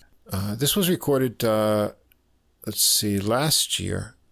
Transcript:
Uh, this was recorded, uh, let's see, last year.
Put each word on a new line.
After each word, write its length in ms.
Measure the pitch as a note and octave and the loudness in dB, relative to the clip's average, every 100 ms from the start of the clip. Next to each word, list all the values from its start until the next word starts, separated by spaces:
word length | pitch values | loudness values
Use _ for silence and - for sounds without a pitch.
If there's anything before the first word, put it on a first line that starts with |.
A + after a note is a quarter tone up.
| _ _ - | _ _ -8
Uh, 240 | F#2+ G2+ | -4 -4
this 200 | A2+ C#3+ G#3 | -2 0 2
was 120 | F3+ | 2
recorded, 520 | F3 - C3+ B2+ G#2 | 0 0 0 0 0
uh, 480 | A2+ A2 G#2+ G#2+ G#2 - _ _ _ _ _ _ - | 0 2 2 2 0 -6 _ _ _ _ _ _ -8
let's 160 | - | 0
see, 360 | - - G#2+ G2 | 2 2 0 0
last 600 | G#2 B2 D#3 - - - | 0 0 2 0 0 -4
year. 340 | F#2+ F#2+ G2+ - _ | -4 -6 -8 -14 _